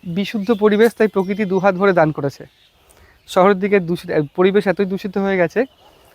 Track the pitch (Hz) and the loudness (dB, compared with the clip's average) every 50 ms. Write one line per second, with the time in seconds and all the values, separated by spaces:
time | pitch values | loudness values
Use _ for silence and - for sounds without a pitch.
0 | - 180 165 190 202 - - 220 190 208 240 190 208 208 208 202 226 226 - - | -4 -6 -6 -6 -6 -6 -6 -6 -4 -2 0 0 2 2 4 4 2 2 2 0
1 | 220 208 - 196 185 185 202 190 220 180 190 190 175 202 185 175 196 202 185 170 | -2 0 0 -2 -4 -4 -4 -4 -4 -2 -2 0 0 0 0 2 0 2 2 2
2 | 156 156 151 - 139 139 - - - - _ _ _ _ _ _ _ _ _ _ | 2 2 0 -2 -6 -6 -6 -8 -14 -20 _ _ _ _ _ _ _ _ _ _
3 | _ _ _ _ _ - - 190 180 202 208 180 196 202 202 202 170 160 175 - | _ _ _ _ _ -2 2 4 4 4 4 2 0 0 0 0 0 -2 -4 -6
4 | - 175 165 156 151 139 - - 180 196 190 208 196 202 170 - 202 185 196 185 | -6 -4 -4 -4 -4 -2 0 0 2 2 2 2 0 0 -2 -2 -4 -4 -4 -6
5 | - 202 - 202 196 196 196 185 170 165 - 202 262 - _ _ _ _ _ _ | -8 -8 -6 -4 -2 -2 0 0 0 0 0 -2 -4 -4 _ _ _ _ _ _
6 | _ _ _ | _ _ _